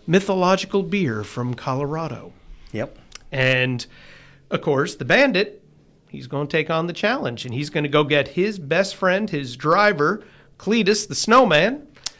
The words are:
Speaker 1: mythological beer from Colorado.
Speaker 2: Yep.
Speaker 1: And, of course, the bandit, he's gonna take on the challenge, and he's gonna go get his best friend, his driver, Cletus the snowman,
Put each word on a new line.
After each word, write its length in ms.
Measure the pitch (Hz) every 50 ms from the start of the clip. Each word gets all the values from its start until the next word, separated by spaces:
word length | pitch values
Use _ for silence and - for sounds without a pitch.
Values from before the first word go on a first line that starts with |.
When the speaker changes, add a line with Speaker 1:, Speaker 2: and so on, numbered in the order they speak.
| _ -
Speaker 1:
mythological 760 | 165 196 190 208 196 190 180 180 190 190 - - - 202 185
beer 400 | 165 185 202 185 131 110 107 104
from 280 | - - 123 123 123 123
Colorado. 800 | - - 143 131 131 143 143 156 160 165 151 120 95 - 90 - - - - - - - -
Speaker 2:
Yep. 260 | - 107 110 - - - - - - - - -
Speaker 1:
And, 540 | - 135 131 131 131 127 127 127 127 120 - - - - - - - - - - - - _ -
of 120 | - -
course, 340 | - 165 143 131 151 180 -
the 80 | - 135
bandit, 560 | 120 165 240 285 269 202 180 208 - - - _ _ _ _ _ _ _ _ _ _
he's 180 | - 139 127 127
gonna 200 | 147 139 147 147
take 220 | - 160 156 160
on 180 | 165 160 165 170
the 60 | 165
challenge, 500 | - - 208 247 285 294 127 117 - -
and 80 | 123 117
he's 160 | 127 147 147
gonna 200 | - 160 147 143
go 160 | 139 151 151
get 240 | 131 147 143 143 -
his 280 | - 175 185 214 208 196
best 380 | 151 135 160 175 190 190 -
friend, 340 | - 190 185 180 196 220 -
his 280 | - 147 139 123 117 127
driver, 680 | - 151 170 196 208 208 202 143 147 160 202 214 - - - - - _ _ -
Cletus 500 | - 185 220 240 208 - 110 - - -
the 60 | 135
snowman, 720 | - - - 220 262 262 202 156 147 170 226 262 294 - - - - - - - -